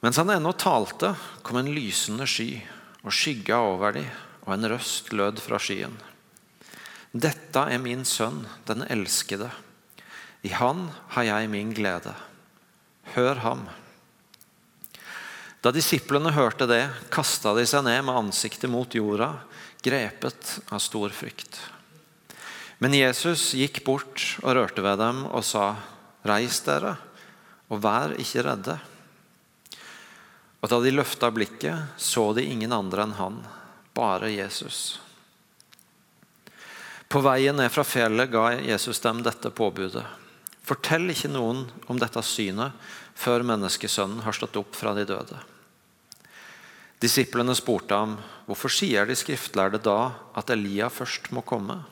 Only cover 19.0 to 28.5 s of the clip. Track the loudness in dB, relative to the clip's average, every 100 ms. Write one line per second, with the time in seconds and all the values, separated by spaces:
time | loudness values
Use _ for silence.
19 | 0 2 0 -2 -12 -18 -20 -4 0 0
20 | -2 -4 -8 -6 -10 -10 -8 -4 -4 -2
21 | -4 -4 -10 -12 -14 -14 -16 -18 -20 -20
22 | _ _ _ -18 -16 -14 -16 0 4 6
23 | 6 4 0 2 2 2 0 0 0 0
24 | -2 -4 -4 -2 2 4 4 2 2 4
25 | 2 0 -2 -2 0 2 2 0 -10 -18
26 | -20 _ 0 2 2 -2 2 0 0 -6
27 | -10 -20 -20 -20 -20 -20 _ 0 2 2
28 | 0 -2 -2 0 0